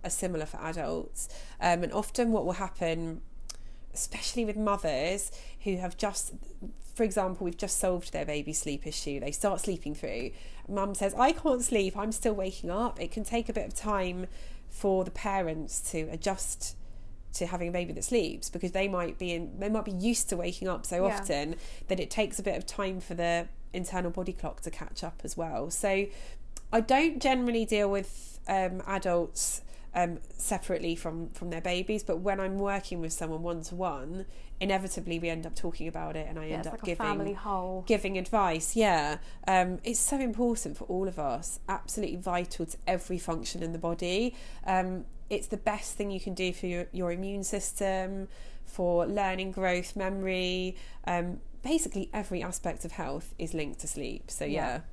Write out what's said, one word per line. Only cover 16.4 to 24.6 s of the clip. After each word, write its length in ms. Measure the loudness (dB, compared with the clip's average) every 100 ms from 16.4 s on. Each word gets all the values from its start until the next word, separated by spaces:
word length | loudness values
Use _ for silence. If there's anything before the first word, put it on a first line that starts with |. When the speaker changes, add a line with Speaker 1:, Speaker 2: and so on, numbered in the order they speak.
| -2 -2 -4 -6 -8 -8 -8 -10 -6
Speaker 1:
to 120 | -2 -2
having 240 | 0 0
a 20 |
baby 220 | 0 -2
that 100 | -2
sleeps, 460 | 4 4 4 -2 -6
because 220 | -2 0
they 160 | 2 2
might 300 | 2 0 -2
be 160 | -2
in, 240 | -2 -4 -4
they 100 | 0
might 160 | 0 0
be 60 |
used 360 | 2 4 4 2
to 60 | 2
waking 300 | 0 -2 -2
up 180 | -2 0
so 200 | 2 4
Speaker 2:
Yeah. 80 | 2
Speaker 1:
often 380 | 0 0 0 -4 -6 -8 -2
that 120 | 0
it 100 | 0
takes 300 | 2 2 2
a 40 |
bit 140 | 0 -2
of 80 | -4
time 340 | -2 -2 -2
for 140 | -6
the 340 | 0 2 2 0 -6 -6
internal 380 | -4 -2 0 0
body 220 | -2 -2
clock 280 | -2 -4 -4